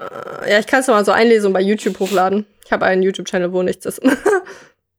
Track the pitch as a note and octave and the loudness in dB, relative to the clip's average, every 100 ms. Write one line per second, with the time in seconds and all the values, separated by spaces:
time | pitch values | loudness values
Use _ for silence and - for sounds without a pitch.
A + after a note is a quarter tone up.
0 | - - - - - G#3 G#3+ C4+ C4+ G#3+ | -10 -14 -14 -10 -2 0 2 0 2 2
1 | G#3 F#3+ A#3 A3+ G#3 F#3 G3 G#3+ A3 F#3+ | 4 4 4 4 2 0 0 0 -2 -4
2 | F#3+ F#3+ F#3 G3 G#3 _ - G#3 F#3+ F#3 | -2 0 0 0 -4 _ -6 -2 0 2
3 | F#3+ F#3+ F3+ F#3 F3 F3+ F#3 F#3+ - - | 0 -2 -6 -4 -2 -2 -2 -4 -8 -2
4 | C4 C#4 - F#3+ - - - _ _ | 0 0 0 0 -2 -16 -20 _ _